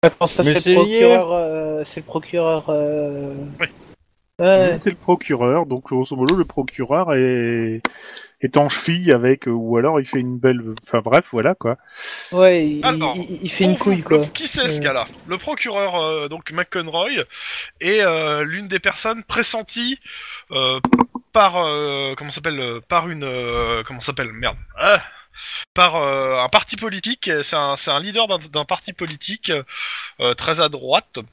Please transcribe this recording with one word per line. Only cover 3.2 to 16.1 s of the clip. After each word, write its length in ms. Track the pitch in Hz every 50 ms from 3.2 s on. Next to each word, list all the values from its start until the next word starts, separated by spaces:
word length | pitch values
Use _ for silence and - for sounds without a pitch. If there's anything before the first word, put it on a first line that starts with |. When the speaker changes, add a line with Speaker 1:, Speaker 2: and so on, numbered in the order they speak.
| 143 139 139 139 143 143 143 143
Speaker 3:
Oui. 80 | - 151 - - - - - _ _ _ _ _ _ _ _ _
Speaker 1:
ouais. 380 | 175 180 190 190 185 180 170 160
Speaker 4:
C'est 140 | - 202
le 60 | 180 -
procureur, 680 | - - 180 - - - 151 123 120 123 135 165 170
donc 200 | 143 131 127 127
grosso 300 | - 135 127 131 - 147
modo 200 | 131 127 139 170
le 100 | 190 165
procureur 720 | - - - 131 127 - - 131 113 139 165 185 170 151
est, 640 | 131 127 127 127 123 120 117 117 117 113 113 113 113 - - - - - - - - - - _ _
est 160 | - 131 - 147
en 120 | 143 143
cheville 420 | - - - - 170 175 180 180
avec, 360 | 143 120 120 127 135 135 - 131
euh, 40 |
ou 260 | 117 117 113 113 117 117
alors 220 | 120 147 160 151
il 60 | 135
fait 140 | - - 139
une 180 | 123 123 127 123
belle, 240 | 123 131 127 123 113 113 110 107 _
enfin 160 | - - 120
bref, 300 | 104 117 123 156 180 -
voilà 240 | - 117 110 147 190
quoi. 220 | _ - 117 120 - _ - - - - - - - - - -
Speaker 1:
Ouais, 340 | 180 185 185 180 170 156 151
il, 180 | 151 147 147
Speaker 3:
Alors, 300 | 151 156 160 156 160 - 185
Speaker 1:
il, 220 | 175 170 180 151
il 80 | - 175
fait 120 | - - 190
une 140 | 185 185 -
Speaker 3:
pour 100 | - 208
vous, 60 | 196
Speaker 1:
couille, 100 | 175 151
quoi. 140 | - 160 151
Speaker 3:
le... 60 | 147
qui 220 | 151 - - 320 294
c'est 220 | - 302 - 165
ce 80 | 156 151
Speaker 1:
Ouais. 60 | 147
Speaker 3:
gars-là ? 240 | 147 135 127 113 - - - - 165
Le 120 | 175 190
procureur, 560 | - - 302 - - 247 208 202 202 196 180
euh, 320 | 175 160 156